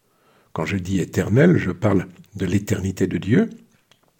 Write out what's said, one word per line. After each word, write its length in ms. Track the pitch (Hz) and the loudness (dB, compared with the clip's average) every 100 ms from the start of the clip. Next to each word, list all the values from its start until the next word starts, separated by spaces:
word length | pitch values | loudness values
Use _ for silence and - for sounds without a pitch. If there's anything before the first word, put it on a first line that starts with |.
| _ _ _ _ _ | _ _ _ _ _
Quand 120 | - 80 | -6 -4
je 120 | 98 | -4
dis 220 | 87 95 | -2 -2
éternelle, 580 | 80 98 85 117 151 - | -2 -2 2 4 6 4
je 140 | 92 | 2
parle 360 | 87 104 95 - - - 98 | -2 0 0 -2 -10 -18 -6
de 100 | 92 | -2
l'éternité 640 | 101 104 92 95 95 92 | 0 0 -2 -2 -2 -2
de 100 | 87 | -2
Dieu, 320 | 95 147 226 - _ _ _ _ _ _ | 0 0 -2 -8 _ _ _ _ _ _